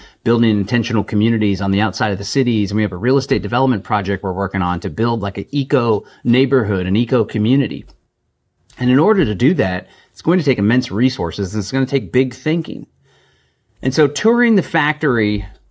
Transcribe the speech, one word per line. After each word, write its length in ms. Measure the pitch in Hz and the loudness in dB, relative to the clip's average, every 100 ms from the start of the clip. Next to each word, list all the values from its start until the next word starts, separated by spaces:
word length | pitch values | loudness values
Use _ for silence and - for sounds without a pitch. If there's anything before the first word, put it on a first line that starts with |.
| - _ | -20 _
building 260 | - 117 117 | 0 2 2
intentional 540 | 104 98 120 110 113 | 2 0 -2 0 -2
communities 560 | 98 107 113 113 104 98 | 0 0 2 2 0 0
on 100 | 98 | 0
the 100 | 98 | 0
outside 300 | 107 - 110 | 0 -2 -2
of 80 | 92 | -4
the 60 | |
cities. 460 | 98 143 123 110 98 | -4 -2 0 0 0
And 60 | 104 | 0
we 60 | |
have 100 | 107 | -2
a 40 | 90 | -2
real 200 | 117 135 | 0 0
estate 260 | 135 113 | 0 -2
development 420 | 101 123 135 107 | 0 0 0 0
project 400 | - 107 95 98 | -2 -2 -2 -4
we're 80 | 98 | -4
working 300 | 90 98 95 | -4 -4 -2
on 180 | 90 87 | -2 -2
to 100 | 92 | -4
build, 300 | 76 117 117 | -2 -2 -2
like, 180 | 101 101 | -4 -8
an 80 | 95 | -6
eco 540 | 143 135 135 117 104 - - | -4 0 0 2 0 -4 -6
neighborhood, 640 | 127 123 135 135 104 98 90 | 0 2 4 2 2 0 0
an 100 | 101 | 0
eco 280 | 120 127 | 2 0
community. 600 | 107 107 107 139 117 71 - _ _ _ _ _ _ _ _ - | 0 0 2 2 0 -6 -16 _ _ _ _ _ _ _ _ -4
And 120 | 123 | 2
in 80 | 131 | 4
order 260 | 180 202 | 4 4
to 100 | 120 | 2
do 200 | 95 131 | 2 2
that, 320 | 170 95 90 - _ _ | 2 0 -4 -8 _ _
it's 120 | - | -6
going 160 | - 180 | 0 2
to 60 | |
take 140 | 143 117 | 2 2
immense 320 | 101 123 127 | 2 2 0
resources, 640 | 104 127 - 85 95 95 | 0 0 0 -6 -4 -4
and 60 | 104 | -4
it's 120 | 95 | -4
gonna 140 | 135 131 | -2 -2
take 260 | 139 95 | -2 -2
big 220 | 123 131 | 0 0
thinking. 520 | 120 151 165 - - - _ _ _ _ _ _ _ _ _ | -2 -4 -4 -4 -10 -14 _ _ _ _ _ _ _ _ _
And 120 | 131 | -2
so 120 | 156 143 | 2 2
touring 500 | 147 220 240 240 208 | 2 2 2 4 2
the 60 | |
factory, 840 | - 165 147 151 151 120 104 104 - - _ | 0 0 -2 -2 0 2 0 -2 -6 -14 _